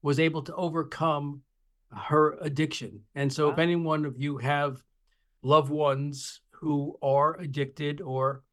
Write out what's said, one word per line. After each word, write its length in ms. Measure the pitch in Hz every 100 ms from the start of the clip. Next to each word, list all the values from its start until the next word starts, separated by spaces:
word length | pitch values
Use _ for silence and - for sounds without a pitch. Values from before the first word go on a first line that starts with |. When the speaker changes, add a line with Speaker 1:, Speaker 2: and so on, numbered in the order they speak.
Speaker 1:
was 180 | 143 139
able 240 | 160 160
to 120 | 139 -
overcome 840 | 180 160 - - 160 147 143 143 _ _ _ _ _
her 460 | 107 - 151 151 -
addiction. 640 | 156 139 156 - 123 - - -
And 180 | 139
so 160 | 135 147
if 80 | 143
Speaker 2:
Wow. 60 |
Speaker 1:
any 120 | 170 175
one 300 | 165 156 147
of 120 | 123
you 200 | 143 139
have 440 | 123 143 143 127 _ _ _ _ _ _
loved 300 | 127 151 139
ones 720 | 151 147 135 143 139 - - _
who 460 | - 160 147 143 -
are 360 | 139 139 151 165
addicted 640 | 170 139 135 139 147 143
or 440 | 175 131 131 135 _